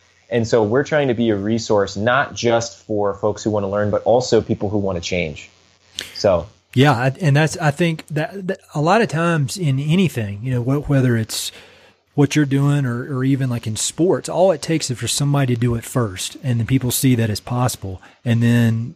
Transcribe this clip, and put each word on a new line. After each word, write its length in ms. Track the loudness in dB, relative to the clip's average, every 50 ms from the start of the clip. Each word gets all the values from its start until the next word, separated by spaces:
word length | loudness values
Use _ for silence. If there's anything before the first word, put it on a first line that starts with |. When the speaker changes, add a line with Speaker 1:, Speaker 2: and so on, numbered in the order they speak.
| _ _ _ _ _ -2
Speaker 1:
And 180 | -2 0 2
so 160 | 4 4 4
we're 200 | 4 4 2 0
trying 260 | 0 2 0 0 2 2
to 60 | 2
be 160 | 2 2 2
a 60 | 2
resource, 600 | 0 0 -2 -2 -2 0 0 2 2 2 0 -2
not 380 | -2 0 2 2 2 0 -2 -6
just 440 | -2 0 2 2 2 0 -4 -8 -14
for 360 | _ -6 -4 -2 -2 -2 -2
folks 300 | -2 -2 -2 -2 -2 -2
who 60 | -2
wanna 180 | -2 -2 -2 -2
learn, 220 | -2 -2 0 0
but 120 | -2 0 2
also 360 | 2 2 2 2 2 2 2
people 280 | 2 0 -2 -4 -2 -4
who 100 | -2 -2
wanna 220 | -2 -2 -4 -4
change. 500 | -6 -4 -4 -2 -2 -4 -6 -12 -16 -20 _ _ _ _ _ _ _ _ _ -12 -12 -10 -6
So. 320 | 0 2 2 2 2 0 -6 -14 _ _ _ 2
Speaker 2:
Yeah. 180 | 4 4 4
I, 200 | 4 2 0 -2 -2 0
and 160 | 0 2 4
that's, 200 | 4 2 0 0 0
I 120 | -2 -2
think 360 | 0 0 0 -2 -2 -4 -8 -8
that, 380 | -6 -6 -6 -6 -8 -8 -6
that 140 | -6 -8 -8 _ _ -4
a 60 | -2
lot 220 | 2 2 4 2
of 60 | 2 0
times 480 | 0 0 0 0 2 0 0 -2 -4
in 220 | -2 -2 0 0 0
anything, 600 | 0 2 2 2 2 2 0 -4 -6 -6 -8 -8
you 100 | -6 -4
know, 100 | -2 -2
wh-, 260 | 0 0 -2 -2 0 0
whether 280 | 2 2 4 4 2
it's 360 | 2 0 -2 -6 -8 -8 -10 -12 -16 -20 -20 -20 -20 -20 -20 _ _ _ _ _
what 200 | 2 2 2 2
you're 120 | 0 0
doing 400 | 2 0 2 2 2 2 0 0
or, 320 | -2 -4 -4 -6 -6 -4 -2
or 60 | 0
even, 260 | 0 0 0 0 -2
like, 160 | -2 -4 -4
in 100 | -6 -6
sports, 520 | -4 -6 -4 -2 0 2 2 2 0 -2 -4
all 220 | 0 2 4 4
it 120 | 2 0
takes 280 | -2 -2 -2 -2 -2 -4
is 80 | -6 -4
for 80 | -4
somebody 480 | -4 -2 -2 0 0 2 2 2 0 0
to 60 | 0
do 140 | 0 0 0
it 100 | -2 -6
first, 520 | -4 -2 -2 -2 -2 -4 -8 -10 -10 -12 -8
and 160 | -4 -2 -2 -2
then 80 | 0
people 240 | 0 0 0 0 0
see 240 | -2 0 2 2 2
that 140 | 2 0 -2
it's 120 | -2 -6
possible, 600 | -6 -4 -2 -2 0 -2 -2 -6 -8 -10 -10 -12 -14 -20 -20 _ -2
and 180 | 0 2 2
then 520 | 4 4 4 4 4 2 2 0 -4 -8 -10